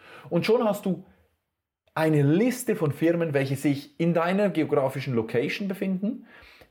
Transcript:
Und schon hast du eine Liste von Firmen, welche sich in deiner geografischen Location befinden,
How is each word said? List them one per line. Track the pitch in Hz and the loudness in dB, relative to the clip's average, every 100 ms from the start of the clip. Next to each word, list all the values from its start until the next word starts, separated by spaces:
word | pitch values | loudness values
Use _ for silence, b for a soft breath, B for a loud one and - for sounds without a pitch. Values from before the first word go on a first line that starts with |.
| B B B | B B B
Und | 175 175 | -2 2
schon | 233 | 2
hast | 226 202 196 | 2 -2 -2
du | 175 B B B B _ _ _ _ _ - | -4 B B B B _ _ _ _ _ -2
eine | 160 151 | 2 4
Liste | 143 165 247 240 - 214 | 4 4 2 0 -2 -2
von | 156 | -2
Firmen, | 135 165 170 165 | 0 0 2 0
welche | 139 135 135 | 0 -2 -2
sich | 151 139 - - | 0 -2 -4 -4
in | 170 | 0
deiner | 170 170 190 208 | 2 2 2 0
geografischen | 160 139 147 131 135 131 117 | 0 0 2 0 -2 -4 -2
Location | 110 117 139 - 196 | 0 0 -2 -2 -6
befinden, | 190 190 185 202 277 B B B B B | -4 -4 -2 -4 -6 B B B B B